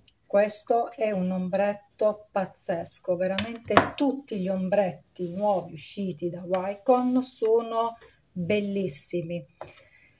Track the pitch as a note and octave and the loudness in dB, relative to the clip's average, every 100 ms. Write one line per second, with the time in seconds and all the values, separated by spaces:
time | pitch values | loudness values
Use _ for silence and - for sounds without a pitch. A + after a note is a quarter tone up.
0 | - _ - G3+ G#3 - - A#3 - - | -20 _ 0 2 4 2 2 2 0 -2
1 | G#3+ F#3+ F#3 F#3 F#3 F#3+ G3+ G3+ _ - | -2 0 -2 -2 -2 0 0 -2 _ 0
2 | G#3+ G#3 - G3+ F3+ - - E3+ - - | 0 0 -4 -4 -4 -6 -6 -4 -2 -4
3 | - F3 F#3 G3 A3+ A#3 - G3+ - - | -2 0 0 -2 -4 -6 2 4 4 2
4 | C#4 C4+ - G3+ F#3 F#3+ F#3 G3+ F#3 D3 | 0 0 -6 -4 -2 -2 0 2 2 -2
5 | _ - F3 F#3 G#3 F#3 E3+ D3 - G3+ | _ -8 -8 -2 0 0 -2 -12 -10 -6
6 | F#3+ D3+ F3 F3 F3 F#3 G3 G3+ - B3 | -6 -4 -6 -6 -2 -2 -2 0 4 4
7 | B3+ B3+ B3+ - A3 A3+ A3+ A3+ A#3 - | 4 0 -2 -2 2 2 2 0 -2 -4
8 | - _ _ F3+ E3+ G#3 G3+ G3 F#3 - | -16 _ _ -6 0 0 0 -2 0 2
9 | - F3 E3 F3 - - - - - _ | 2 -2 -4 -8 -10 -16 -18 -18 -20 _
10 | _ | _